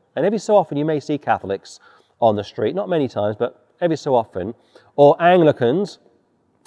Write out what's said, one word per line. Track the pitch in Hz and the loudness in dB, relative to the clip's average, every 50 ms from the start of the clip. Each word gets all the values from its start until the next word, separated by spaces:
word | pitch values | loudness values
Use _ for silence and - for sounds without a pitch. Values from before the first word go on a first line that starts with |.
| _ _ - | _ _ -6
and | 240 151 | -4 -2
every | 196 226 196 | -2 -2 -4
so | - - 208 | -2 2 2
often | 202 165 - 151 | 2 2 0 -4
you | 143 147 | -4 -4
may | 160 156 143 | -2 -4 -4
see | - - 151 | -4 -6 -6
Catholics | 139 - 127 110 95 - 95 98 - _ - - - _ _ _ _ _ _ _ - | -6 -2 -4 -4 -4 -2 -8 -8 -8 _ -18 -20 -20 _ _ _ _ _ _ _ 0
on | 117 113 107 | 0 0 0
the | 104 101 | 0 -6
street, | - - - 110 113 160 | -10 -8 -4 -4 -4 -4
not | 190 202 | -4 -6
many | 185 175 160 139 | -4 -2 -2 -2
times, | 117 - 104 104 107 107 | -4 -4 -4 -4 -4 -4
but | - 117 - - _ _ _ _ - | -4 -6 -6 -6 _ _ _ _ -4
every | 175 170 160 | -2 -2 -2
so | 147 - 147 131 | -2 -2 0 0
often, | 120 110 - - 95 87 107 117 _ _ _ _ - _ _ - | 0 -2 -2 -8 -10 -8 -8 -10 _ _ _ _ -20 _ _ 2
or | - 143 143 - - | 4 6 6 6 4
Anglicans, | 170 175 185 180 160 147 131 - 123 117 139 185 208 - - _ _ _ _ _ _ _ _ _ _ _ _ _ _ | 4 4 4 6 4 2 2 2 0 -2 -2 -2 -4 -8 -10 _ _ _ _ _ _ _ _ _ _ _ _ _ _